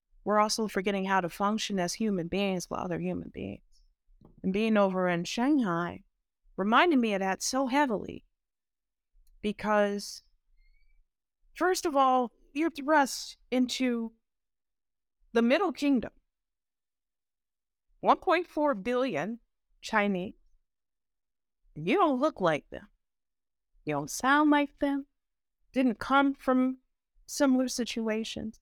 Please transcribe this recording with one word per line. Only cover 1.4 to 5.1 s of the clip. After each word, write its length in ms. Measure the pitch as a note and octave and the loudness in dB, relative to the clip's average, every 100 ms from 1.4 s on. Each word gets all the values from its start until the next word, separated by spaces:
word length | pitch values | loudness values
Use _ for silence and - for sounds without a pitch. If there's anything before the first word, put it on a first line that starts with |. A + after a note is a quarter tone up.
| G3+ G#3+ - G3 | 0 0 -2 0
as 140 | F3 | -2
human 340 | - A3 F#3+ E3 | 0 -2 0 -2
beings 400 | F#3+ G3+ F#3 - | 0 0 -2 -4
with 80 | - | -6
other 220 | F#3 D#3+ | -4 -4
human 280 | F3 F3 - | -4 -6 -8
beings. 260 | - - - _ _ _ _ _ _ - _ | -10 -10 -12 _ _ _ _ _ _ -20 _
And 80 | F#3 | -4
being 240 | G3 A3+ G#3+ | 0 2 2
over 320 | G3 F#3 | 2 2
in 160 | F3+ | 0